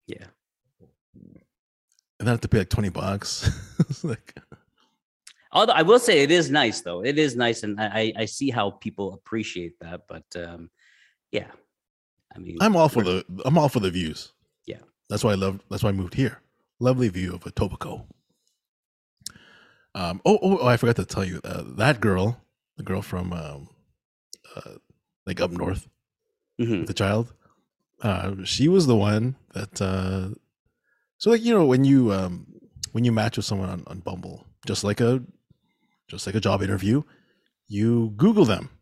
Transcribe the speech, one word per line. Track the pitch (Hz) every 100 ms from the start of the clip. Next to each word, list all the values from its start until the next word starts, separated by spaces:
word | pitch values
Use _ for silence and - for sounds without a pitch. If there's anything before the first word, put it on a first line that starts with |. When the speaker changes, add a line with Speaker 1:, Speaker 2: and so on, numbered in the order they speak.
| -
Speaker 1:
Yeah. | - - _ _ _ _ _ _ _ _
Speaker 2:
And | - 50 - _ _ _ _ _ _ _ _
then | 110
I |
have | 117
to | 113
pay, | 113
like, | 92
twenty | - 104
bucks. | - 98 98 - - - - -
<laughs> | - -
It's | 139
like | 165 110 - - _ - _ _ _ _ _ _ - _ _
Speaker 1:
Although | 170 220
I | 180
will | 165 240
say | 240 165
it | 143
is | 175 143
nice, | 147 117 -
though. | 87 87
It | 117 143
is | 151 120
nice, | 120 113
and | 104 104
I, | 107
I, | 110 110 110
I | 110
see | - 139
how | 117 101
people | - 110 - 98
appreciate | 92 - 110 107 90 85 _
that. | 85 85 _
But, | 82 _ 90
um, | 85 85 85 _ _ _ _ _ _
yeah, | - - - _ _ _ _ _ _ _
I | -
mean, | 90 85
Speaker 2:
I'm | 214 180
all | 156
for | 123
Speaker 1:
we're | 95 92 -
Speaker 2:
the, | 92
I'm | 131 165
all | 147
for | 127
the | 95
views. | 90 80 78 - _ _ _ -
Speaker 1:
Yeah. | - _ _ _
Speaker 2:
That's | 104
why | 117
I | 98
love, | 95 98 _
that's | 95
why | 110
I |
moved | 98 90
here. | 123 131 - _ _ _ _
Lovely | 120 127 120
view | 90 92
of | 87
Etobicoke. | - - 101 - - - - _ _ _ _ _ _ _ _ _ _ _ - - _ _ _ _ _
Um, | - 87 90
oh, | 170 214
oh, | 190 190
oh, | 123
I | 120
forgot | 117 113
to |
tell | 95 -
you, | 95 87
uh, | - 92 67 64
that | 127 127
girl, | 107 92 101 123 _ _ _ -
the |
girl | 98 95
from, | 104 92 90
um, | 87 76 71 - _ _ _ _ _ _ - - -
uh, | - - _ _ _ _ -
like, | 90
up | 87
north, | 85 87 95 - _ _ _ _ _ _ -
Speaker 1:
Mm-hmm. | 117 101
Speaker 2:
the | 82
child, | 104 98 107 120 - _ _ _ _ _ _
uh, | 110 90 92 98
she | 90 - 147
was | 190 147
the |
one | 110 101 107 123 131 _
that, | 95 104 -
uh, | 95 95 92 95 92 107 _ _ _ _ _ _ _ _
so, | 208
like, | 233
you | 233
know, | 220
when | 147 127
you, | 139 139 120
um, | 98 92 90 - - _ - -
when | 110
you | 120
match | 110 110 -
with | -
someone | 101 92
on, | 92 -
on | 92
Bumble, | 92 92 90 85 - _ -
just | 101
like | 104 104
a, | 120 131 123 _ _ _ _ _ _ _ _
just | 92 -
like | 104
a |
job | 104 98
interview, | 95 98 98 131 147 _ _ _ _ _ _
you | 101 113 120 113 104
Google | 185 208
them. | 131 95 - _